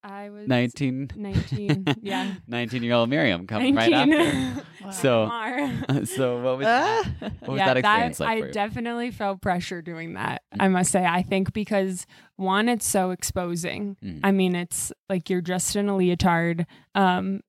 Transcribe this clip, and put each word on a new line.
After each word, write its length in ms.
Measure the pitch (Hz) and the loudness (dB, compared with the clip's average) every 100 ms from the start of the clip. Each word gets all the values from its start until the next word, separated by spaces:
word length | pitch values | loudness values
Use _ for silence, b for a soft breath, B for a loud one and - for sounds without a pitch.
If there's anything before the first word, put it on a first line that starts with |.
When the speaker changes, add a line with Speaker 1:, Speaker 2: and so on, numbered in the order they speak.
Speaker 1:
I 260 | 202 202 208 | -14 -14 -12
was 160 | 208 208 | -10 0
Speaker 2:
Nineteen? 640 | 123 120 - 139 131 135 - | 0 0 -2 -4 -2 -8 -8
Speaker 1:
nineteen, 720 | 202 - - - 202 196 190 | -2 -2 -2 -6 -2 -2 -2
Speaker 2:
<laughs> 160 | 226 | -4
Speaker 1:
yeah. 320 | 202 190 196 190 - | -4 -4 -4 -8 -8
Speaker 2:
Nineteen-year-old 600 | 120 120 123 117 120 117 | -6 -4 -4 2 4 4
Miriam 360 | 143 131 85 98 | 2 2 0 -2
come 160 | 107 254 277 | 0 2 4
right 160 | - | 4
Speaker 1:
Nineteen. 220 | 262 285 | 6 6
Speaker 2:
after. 480 | 311 339 277 262 247 - | 4 2 0 -4 -6 -12
Speaker 1:
<laughs> 20 | - | -18
Wow. 80 | - | -14
Speaker 2:
So, 360 | - 139 117 107 | 0 2 4 2
Speaker 1:
Mar. 760 | 233 220 247 143 120 - 139 - | -2 -4 -2 -2 -4 -2 -2 -2
Speaker 2:
<laughs> 0 | |
so 360 | 127 127 120 | -2 -2 0
what 160 | 127 131 | -2 0
was 80 | 143 | 2
Speaker 3:
Ah. 360 | 247 349 453 392 - | 4 4 0 -2 -6
Speaker 2:
that? 140 | 208 - | -8 -10
What 80 | - | -6
was 60 | 208 | 0
Speaker 1:
Yeah, 60 | 190 | 4
Speaker 2:
that 100 | 127 | 4
experience 400 | 208 214 - - | 4 4 2 -2
Speaker 1:
that, 60 | |
Speaker 2:
like 140 | - 220 | -2 -2
Speaker 1:
I 20 | |
Speaker 2:
for 60 | - | -4
you? 40 | |
Speaker 1:
definitely 580 | 214 208 214 233 233 240 | -4 -4 -4 -6 -4 -6
felt 300 | 196 202 190 | -4 -4 -2
pressure 400 | 202 175 175 180 | -2 -2 -2 -8
doing 300 | 165 165 165 170 | -10 -10 -10 -8
that, 260 | - - _ - | -8 -8 _ 0
Speaker 2:
Mm. 20 | |
Speaker 1:
I 40 | 190 | 4
must 220 | 185 180 | 4 4
say. 140 | 190 180 | 4 2
I 160 | 175 | 2
think 320 | 180 190 190 | 0 0 0
because, 540 | 220 202 202 190 180 - b b - | -4 0 0 0 -4 -10 b b -6
one, 300 | 190 196 226 | 0 2 2
it's 200 | 233 - | 0 0
so 240 | 196 185 | 0 0
exposing. 840 | 180 - 190 175 175 175 - 202 196 | -2 -4 -4 -2 -4 -4 -6 -8 -8
Speaker 2:
Mm. 180 | 196 156 | -10 0
Speaker 1:
I 80 | 196 | 2
mean, 240 | 196 185 180 | 4 4 0
it's 360 | 175 - - - _ | -4 -6 -8 -10 _
like 220 | 190 - | -4 0
you're 120 | 185 | -2
dressed 340 | 170 180 - 208 | 0 -2 0 0
in 120 | 202 | 2
a 80 | 196 | 4
leotard. 720 | 180 175 175 170 170 170 170 b b 196 | 2 4 4 4 2 -2 -4 b b 2
Um, 460 | 190 180 190 196 | 2 2 -2 -6